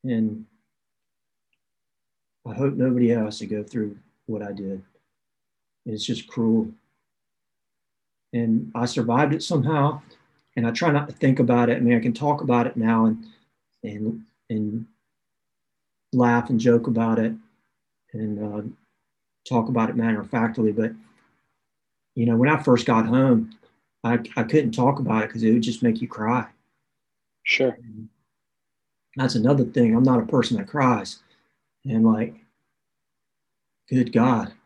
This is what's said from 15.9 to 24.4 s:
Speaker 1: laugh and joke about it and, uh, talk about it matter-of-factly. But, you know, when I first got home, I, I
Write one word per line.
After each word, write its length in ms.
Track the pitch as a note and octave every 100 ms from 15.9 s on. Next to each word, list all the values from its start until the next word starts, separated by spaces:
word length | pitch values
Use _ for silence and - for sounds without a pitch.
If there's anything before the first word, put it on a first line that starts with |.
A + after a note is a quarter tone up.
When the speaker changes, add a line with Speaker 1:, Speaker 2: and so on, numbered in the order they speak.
| _ _
Speaker 1:
laugh 360 | B2+ A#2+ A#2+ A#2
and 100 | A#2+
joke 280 | A#2+ A#2 A#2
about 320 | A2+ A2+ A2+
it 140 | A2 - _ _ _ _ _ _ _
and, 260 | G#2+ A2 G#2
uh, 260 | G#2 G#2 G#2+ - _ _ _ _ _ _ -
talk 200 | B2 A2+
about 220 | A#2+ A2
it 60 | A#2+
matter-of-factly. 760 | A2+ G#2+ G2 A#2+ A2+ A#2 A2
But, 200 | G#2 A2 - _ _ _ _ _ _ _ _ _ _ _ -
you 100 | A#2
know, 100 | A#2
when 140 | C3
I 120 | D#3
first 240 | - A#2+ -
got 200 | A2+ A2
home, 520 | B2+ C3+ A#2 A2+ - _ _ _ _
I, 160 | A#2 A#2+ A#2
I 80 | -